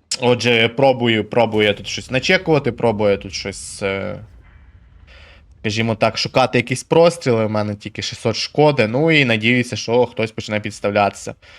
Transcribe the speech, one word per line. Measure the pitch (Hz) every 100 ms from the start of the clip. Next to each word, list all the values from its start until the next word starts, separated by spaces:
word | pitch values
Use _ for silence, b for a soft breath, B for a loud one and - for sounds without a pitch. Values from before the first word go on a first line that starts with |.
| _ -
Отже, | 123 117 120 117 117
пробую, | 120 135 123 120 110 104
пробую | 120 113 107 107
я |
тут | 104 -
щось | - -
начекувати, | 127 - 190 170 147 135
пробую | 120 117 104 104
я | 98
тут | 98
щось, | - 101 - - -
е, | 98 98 98 98 110 - - - - - - - b b b b - -
скажімо | 113 107 113 107
так, | 113 -
шукати | - 127 123 123
якісь | - 127
простріли. | - 160 170 170 135 113 107
У |
мене | 107 104 101
тільки | 104 110
шістсот | - - 117 107
шкоди. | - - 151 135 107
Ну | 127 165
і | 151 127
надіюся, | 113 113 123 120 107
що | - 123 120
хтось | - 113
почне | - - 107
підставлятися. | 104 - 104 104 101 - 107 - B